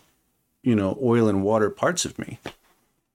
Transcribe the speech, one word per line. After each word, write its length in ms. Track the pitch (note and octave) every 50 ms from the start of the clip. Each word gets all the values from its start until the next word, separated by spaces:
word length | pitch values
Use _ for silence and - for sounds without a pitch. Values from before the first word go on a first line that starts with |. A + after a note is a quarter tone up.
| _ _ _ _ _ _ _ _ _ _ _ _
you 120 | - C3 A#2
know, 240 | G#2 G2 F#2+ - -
oil 260 | C3 A#2+ A#2 A#2+ A2+ G#2+
and 140 | G2 G2 G2
water 240 | G2+ A2 A2 G#2+ G2
parts 380 | - - - D3+ F3+ - -
of 120 | D2 - -
me. 200 | - - - - - - - _ _ _ _ _ _ _ _ _ _ _ _